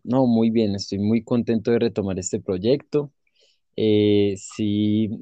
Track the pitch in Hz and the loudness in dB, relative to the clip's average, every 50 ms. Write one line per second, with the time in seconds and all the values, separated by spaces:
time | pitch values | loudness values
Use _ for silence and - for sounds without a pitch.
0 | - - 123 135 131 120 113 113 113 113 110 113 110 101 98 104 - - 101 98 | -6 -2 0 2 4 4 4 4 2 2 2 2 0 0 -2 -4 -6 -6 -4 -2
1 | 101 104 117 113 110 - 123 120 110 113 117 107 - 120 117 120 117 110 92 110 | 0 0 0 0 0 -2 -2 -2 0 0 -2 -2 0 0 0 2 0 0 -2 -2
2 | 98 98 92 92 90 - - 104 - - 95 90 95 117 143 143 - _ - 147 | -4 -2 -4 -6 -6 -6 -8 -6 -4 -4 -4 -2 0 0 -2 -2 -2 _ -4 -4
3 | 143 139 - _ _ _ _ _ _ _ _ _ _ _ _ - 110 107 107 104 | -4 -4 -12 _ _ _ _ _ _ _ _ _ _ _ _ -2 0 2 4 4
4 | 104 104 104 104 101 101 95 95 - - - - 107 104 101 104 107 107 107 107 | 4 4 4 4 2 0 -2 -6 -10 -14 -8 -4 -4 -2 0 0 0 0 0 0
5 | 110 101 110 - | 0 -2 -4 -10